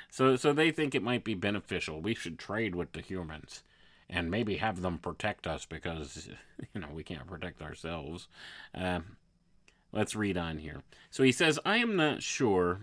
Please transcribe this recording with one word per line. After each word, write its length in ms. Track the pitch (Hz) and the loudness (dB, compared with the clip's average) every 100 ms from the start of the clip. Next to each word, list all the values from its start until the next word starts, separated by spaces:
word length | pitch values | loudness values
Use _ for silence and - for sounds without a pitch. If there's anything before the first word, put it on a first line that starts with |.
| - | -14
So, 260 | - 131 127 | 4 4 6
so 160 | 151 | 4
they 180 | 143 165 | 6 4
think 240 | 156 147 | 4 2
it 80 | 131 | 2
might 200 | 92 120 | 2 0
be 120 | 110 | 0
beneficial. 680 | 98 101 104 - 92 85 78 | 0 0 0 -2 -4 -2 -4
We 140 | 87 | -2
should 240 | 117 85 80 | -2 -4 -8
trade 360 | - 104 110 | -6 -2 -2
with 180 | 87 85 | -2 -4
the 100 | 87 | -8
humans 600 | - 92 82 78 73 - _ _ - _ _ | -8 -6 -6 -10 -14 -20 _ _ -20 _ _
and 220 | 90 85 | -4 0
maybe 260 | 98 110 95 | 0 0 0
have 240 | 110 90 | 0 0
them 180 | 90 82 | -2 -2
protect 480 | 87 82 104 101 - | -6 -4 -4 -4 -4
us 200 | 76 - | -6 -6
because, 640 | 80 87 82 71 - - - - - - | -8 -6 -6 -8 -10 -14 -16 -16 -16 -10
you 60 | 104 | -10
know, 80 | 82 | -8
we 120 | 80 | -10
can't 220 | - 82 87 | -10 -12 -10
protect 360 | 80 87 - | -8 -10 -8
ourselves. 640 | 78 - 80 82 73 87 - - - - - | -12 -8 -6 -6 -6 -10 -12 -18 -18 -18 -14
Uh, 260 | - 92 87 85 - _ _ _ _ _ _ _ | -4 -2 -2 -4 -16 _ _ _ _ _ _ _
let's 240 | 107 104 107 | -2 0 0
read 200 | 101 90 | 0 0
on 200 | 82 80 | -2 -6
here. 240 | 76 73 - - - | -8 -12 -16 -20 -12
So 120 | - | 4
he 80 | 131 | 6
says, 300 | - 165 147 | 8 4 4
"I 120 | - 220 | 2 2
am 180 | 233 | 4
not 280 | 196 151 - | 4 4 2
sure 580 | - - 127 92 87 92 | -4 0 4 6 4 0